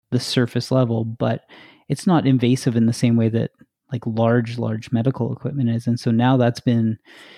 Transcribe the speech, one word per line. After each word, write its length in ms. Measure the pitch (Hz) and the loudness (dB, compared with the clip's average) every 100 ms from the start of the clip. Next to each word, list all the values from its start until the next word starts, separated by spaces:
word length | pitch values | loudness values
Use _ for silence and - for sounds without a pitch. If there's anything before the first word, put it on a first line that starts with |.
| _ | _
the 80 | 123 | -4
surface 520 | - - 120 120 - | -2 0 0 -2 -2
level, 340 | 131 123 113 113 | 0 2 0 -4
but 360 | 113 123 135 - - - _ _ | -4 -4 -4 -8 -20 -20 _ _
it's 180 | 143 - | -4 2
not 200 | 165 131 | 2 4
invasive 480 | 131 120 127 - 117 | 2 2 2 0 2
in 100 | 113 | 2
the 80 | |
same 240 | 120 123 117 | 2 2 2
way 100 | 113 | 2
that, 220 | 113 110 - - _ _ | 0 -4 -8 -20 _ _
like, 140 | 117 117 | -8 -6
large, 520 | 110 113 120 117 117 | 0 2 2 0 -6
large 340 | 113 110 - | -6 -6 -4
medical 400 | 120 117 135 117 | -2 -2 -2 -6
equipment 360 | 120 - 143 117 | -6 -8 -4 -2
is. 160 | 117 117 | -2 -2
And 140 | 120 | -2
so 120 | - | 0
now 260 | 113 123 135 | 2 2 4
that's 240 | 120 117 | 2 0
been 360 | - 117 113 110 _ - - | -2 0 0 -4 _ -20 -20